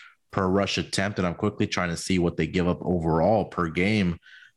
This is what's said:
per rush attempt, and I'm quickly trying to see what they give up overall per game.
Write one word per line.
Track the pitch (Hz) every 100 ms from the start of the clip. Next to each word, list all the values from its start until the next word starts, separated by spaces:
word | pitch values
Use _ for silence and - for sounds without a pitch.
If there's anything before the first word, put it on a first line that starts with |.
| - _ _
per | - 92
rush | 98 98 -
attempt, | 80 - 98 101
and | 90
I'm |
quickly | 82 104 - 104
trying | - 87
to | 85
see | - 92
what | 87 -
they | 80
give | 92 87
up | 82
overall | - 90 82 80 85 110 90
per | - 85
game. | 82 95 107 92 82 - - -